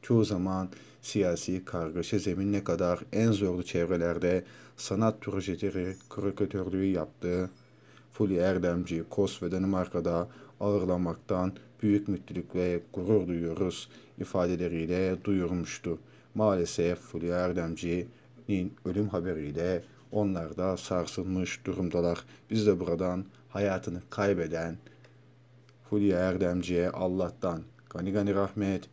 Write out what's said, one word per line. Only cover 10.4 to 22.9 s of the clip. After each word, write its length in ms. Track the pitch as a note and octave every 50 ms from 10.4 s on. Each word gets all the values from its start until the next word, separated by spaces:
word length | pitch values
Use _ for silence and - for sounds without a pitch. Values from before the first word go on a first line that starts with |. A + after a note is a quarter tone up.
| - - - -
ağırlamaktan 920 | G2 G2+ G2+ G2+ F#2 F2+ F2+ F2 F2+ E2+ E2+ - - - G#2 F2+ F2+ F#2 F#2 - - - - - -
büyük 260 | G#2 G2+ G#2 G2+ -
mutluluk 460 | G2 - - - E2+ F2 E2+ - -
ve 260 | F#2 F2+ F2+ F2 E2+ - - -
gurur 360 | G2+ F2+ F#2 A2 G#2 F2+ F2
duyuyoruz 600 | F2 E2+ E2+ E2 E2 E2 G2 F2+ E2+ - - - - - - - - -
ifadeleriyle 1040 | - - - F#2+ F2+ F2 F2+ E2 F2 E2+ E2+ E2 E2 D#2+ F2 F#2 F#2+ F#2 F#2 F2+ -
duyurmuştu. 760 | G#2 G2+ F#2+ F2+ E2+ F#2 F2+ E2 - - - - F2+ E2+ D#2 - - - - - - -
Maalesef 640 | A2 A2 G#2+ G2 F#2 E2+ E2 - - E2+ E2+ F2 E2+
Fulya 380 | - - - E2 E2 E2+ F2
Erdemci'nin 1400 | F2+ F2+ F2+ F2+ F2+ E2+ E2 E2 - - F2 E2+ F2+ F2 - - - - - - - - - G2+ F#2+ F2+ F#2+ - - -
ölüm 240 | - F2+ G2 G#2+ G#2
haberiyle 720 | F#2 F#2 E2+ F#2+ F2 D#2 D2+ C#2+ C#2+ D#2 E2+ F2+ F#2 E2+ - - - - - - -
onlar 440 | G#2 G#2 G2 F#2+ F2 E2 D#2 D2+
da 200 | - F2+ F#2+ F#2
sarsılmış 880 | F2 - - F#2+ F2+ E2+ - - - F2 F#2+ F#2 F#2 F#2 F2 - - -
durumdalar. 580 | - F#2 F2+ F#2 F2 D#2+ F2 E2+ F2 F2 - - - - - - -
Biz 160 | A2 A2+ G#2+
de 140 | G#2 G2 E2+
buradan 440 | F2 E2+